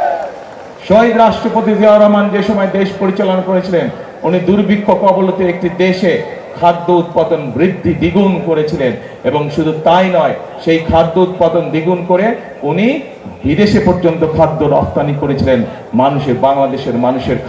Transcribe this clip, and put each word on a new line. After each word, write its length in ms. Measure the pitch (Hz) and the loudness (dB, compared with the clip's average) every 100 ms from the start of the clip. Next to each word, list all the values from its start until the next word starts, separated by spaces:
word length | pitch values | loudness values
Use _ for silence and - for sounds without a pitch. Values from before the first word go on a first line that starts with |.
| - - - - - - - - - | -2 -2 -6 -12 -16 -18 -18 -18 2
শহীদ 280 | 208 233 220 | 4 4 4
রাষ্ট্রপতি 560 | 226 - 240 226 202 | 4 4 -2 0 0
জিয়াউর 280 | 202 214 208 | 4 6 6
রহমান 260 | 208 202 202 | 6 4 2
যে 140 | 202 | 0
সময় 280 | 196 202 190 | 0 0 0
দেশ 160 | 196 185 - | 0 -2 -2
পরিচালনা 420 | 190 185 196 185 | -2 0 0 -2
করেছিলেন, 440 | 185 185 180 175 123 - - - | 0 -2 0 -2 -2 -6 -14 -6
উনি 160 | 160 180 | -2 0
দুর্ভিক্ষ 500 | 170 202 196 202 - | 2 2 2 0 2
কবলিত 500 | 185 196 185 185 180 | 2 4 2 0 0
একটি 280 | 180 175 175 - | -2 -2 -4 0
দেশে 340 | 185 180 190 147 - - - - | 0 2 0 0 -4 -10 -14 0
খাদ্য 320 | 175 170 - | 0 0 2
উৎপাদন 480 | 175 170 175 160 160 139 | 0 2 -2 0 -2 -2
বৃদ্ধি 380 | 113 185 175 175 | 0 0 0 -4
দ্বিগুণ 380 | 151 170 185 196 175 156 | -2 0 2 2 0 0
করেছিলেন, 460 | 156 151 156 127 107 - - | -2 -2 -2 -2 -4 -10 -6
এবং 260 | 127 151 147 | -2 -2 -2
শুধু 220 | 165 156 147 | -2 -2 0
তাই 220 | 165 175 185 | 2 4 2
নয়, 260 | 180 151 - - - | 2 0 -2 -8 -6
সেই 140 | - 165 | 0 0
খাদ্য 420 | 165 165 165 185 | 2 2 2 2
উৎপাদন 440 | 180 - - 175 147 | 0 2 0 0 -2
দ্বিগুণ 300 | 156 160 175 170 | -2 -2 -2 0
করে 180 | 180 214 240 - - | 0 0 -2 -8 -8
উনি 240 | 143 170 233 302 - - - - | -4 0 0 0 -6 -16 -16 -8
বিদেশে 360 | 135 160 208 202 | -2 2 2 2
পর্যন্ত 420 | 180 180 165 165 160 156 | 2 2 0 0 0 2
খাদ্য 240 | 156 - | 0 2
রপ্তানি 500 | 147 139 - 160 143 139 | 0 2 0 -2 -2 -2
করেছিলেন 380 | 143 120 135 123 104 - - | -2 0 2 2 0 -8 -4
মানুষের, 400 | 113 139 143 - | 0 0 0 -2
বাংলাদেশের 600 | 120 135 139 135 131 - | 0 2 2 0 -2 -4
মানুষের 420 | 117 123 131 - 120 | -2 0 -2 -2 -4